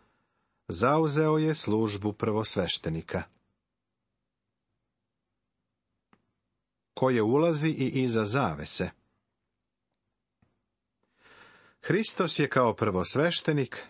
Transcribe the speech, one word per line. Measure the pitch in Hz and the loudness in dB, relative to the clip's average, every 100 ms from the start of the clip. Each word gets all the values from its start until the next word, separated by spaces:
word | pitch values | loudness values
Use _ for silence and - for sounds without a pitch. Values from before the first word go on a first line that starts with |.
| _ _ _ _ _ _ - | _ _ _ _ _ _ -10
zauzeo | 87 120 156 160 143 156 156 | 0 2 4 2 2 2 2
je | 156 151 | 2 0
službu | - 107 110 101 104 | 0 0 0 -2 -4
prvosveštenika, | 101 113 107 110 101 85 - 82 82 - 92 - _ _ _ _ _ _ _ _ _ _ _ _ _ _ _ _ _ _ _ _ _ _ _ _ _ _ _ _ _ _ _ _ _ _ _ _ | -2 -2 -2 -2 -2 -2 -2 -4 -6 -6 -8 -8 _ _ _ _ _ _ _ _ _ _ _ _ _ _ _ _ _ _ _ _ _ _ _ _ _ _ _ _ _ _ _ _ _ _ _ _
koje | - 131 123 | -2 2 2
ulazi | 107 139 170 151 156 | 2 2 2 2 -2
i | 151 131 131 | 0 -2 0
iza | 127 113 104 | 0 0 0
zavese. | 127 110 73 80 - 90 - _ _ _ _ _ _ _ _ _ _ _ _ _ _ _ _ _ _ _ _ _ _ - - - - _ _ | 0 -2 -4 -6 -6 -6 -8 _ _ _ _ _ _ _ _ _ _ _ _ _ _ _ _ _ _ _ _ _ _ -20 -20 -20 -20 _ _
Hristos | - 175 214 - 175 - | -2 0 0 -2 -2 0
je | 143 | 0
kao | 135 120 101 | 2 2 2
prvosveštenik | 104 92 85 123 170 - - 147 127 - | 0 0 0 0 2 0 0 0 -2 -6